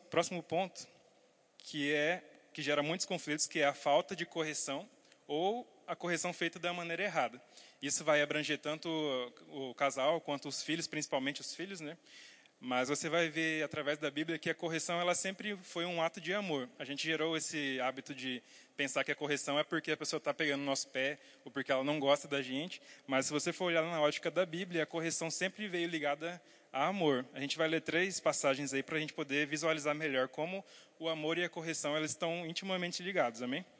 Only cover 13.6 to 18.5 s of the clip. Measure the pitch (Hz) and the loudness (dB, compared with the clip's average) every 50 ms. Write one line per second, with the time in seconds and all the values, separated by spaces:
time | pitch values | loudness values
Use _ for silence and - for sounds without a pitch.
13.6 | 151 143 - 151 135 143 151 151 156 143 139 147 156 165 165 151 - 170 156 - | -2 -2 -2 -2 0 0 -2 0 -2 -4 -2 -2 -2 -2 -4 -2 -2 -4 -2 -2
14.6 | 175 160 165 156 - - 170 170 175 175 175 - - 190 196 - - 214 202 180 | -2 -2 -2 -2 0 0 0 2 2 2 2 2 0 -2 -4 -4 -6 -6 -6 -6
15.6 | - - - 170 170 180 175 165 160 165 - 196 151 170 190 208 202 175 151 135 | -10 -8 -6 -4 -4 -2 0 0 0 0 0 -4 -4 -2 -2 -2 0 0 -2 -2
16.6 | 123 123 - - 135 127 143 139 151 160 160 151 156 165 160 156 147 - - 151 | -2 -6 -8 -10 -8 -6 -4 -2 0 0 0 2 2 0 0 0 -2 -2 -2 -2
17.6 | 143 135 131 127 123 131 131 135 - - 139 131 127 131 127 117 - - | -2 0 0 0 0 -2 -2 -4 -10 -10 -10 -6 -4 -4 -6 -6 -8 -14